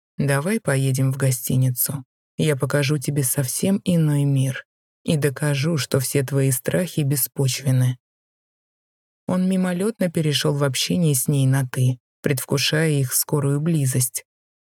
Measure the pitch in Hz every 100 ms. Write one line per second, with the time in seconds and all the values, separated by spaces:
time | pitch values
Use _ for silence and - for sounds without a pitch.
0 | _ - 139 139 165 220 - 135 135 131
1 | 135 131 139 127 - 131 131 123 - 143
2 | - _ _ - 160 135 135 147 139 151
3 | 131 143 131 - 127 - 185 196 - 170
4 | 151 143 143 139 135 131 - _ _ _
5 | - 160 147 131 151 139 156 160 - 139
6 | 127 139 135 139 135 127 - 165 175 -
7 | 139 147 - - 135 - 135 131 127 127
8 | _ _ _ _ _ _ _ _ _ _
9 | _ _ - 185 185 190 185 180 208 -
10 | 180 170 156 139 151 143 139 131 - 180
11 | 165 135 - 143 131 135 131 - 127 127
12 | _ _ - 135 - 139 - 156 160 143
13 | 131 - - 151 139 143 160 160 135 127
14 | - - - _ _ _